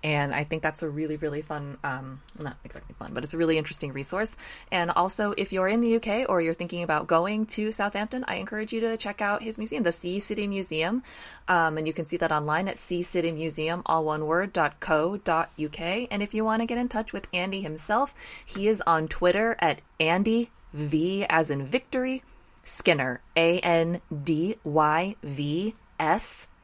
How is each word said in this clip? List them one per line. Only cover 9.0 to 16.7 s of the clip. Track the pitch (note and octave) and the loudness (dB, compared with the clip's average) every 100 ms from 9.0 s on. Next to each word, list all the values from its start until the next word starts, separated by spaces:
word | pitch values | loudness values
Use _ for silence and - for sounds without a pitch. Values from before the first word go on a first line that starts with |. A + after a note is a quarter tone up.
| - - | -6 -2
out | G3+ G#3 | -2 -2
his | A3 A3 | -4 -6
museum, | G#3+ D4 | -6 0
the | F#3 | 2
Sea | E3 F3+ F#3+ | 2 -2 -4
City | - G#3 G3+ | -2 -2 -2
Museum. | G3 F3+ D#3 E3 A#3+ - - - - - | -4 -4 -2 0 0 -4 -16 -16 -16 0
Um, | F3+ E3 D#3 | 4 4 2
and | D#3 | -2
you | |
can | D#3+ | -4
see | D#3+ F3 | -4 -2
that | E3 | 0
online | D3+ D3 D#3 G3 | 0 2 0 0
at | - | -2
Sea | - F3 | -2 -2
City | F3 F3+ E3+ | 0 0 0
Museum, | D#3 D#3+ D3+ D#3 F3 - | -2 -4 -2 -2 -2 0
all | D#3+ | 2
one | D#3 D3+ D#3 | 2 -2 2
word, | E3 G3 | 2 2
dot | F3+ D3+ - | 2 0 0
co | - D#3 E3 G3+ | 2 4 4 0
dot | - D#3+ - - | 0 0 0 -4
U | D3+ | -8
K. | D3 E3 G3+ B3 | -4 -4 -2 -2
And | G3+ | -4
if | G#3 | -2
you | G#3+ | 0
wanna | A3 A3 | 0 0
get | A#3 | 0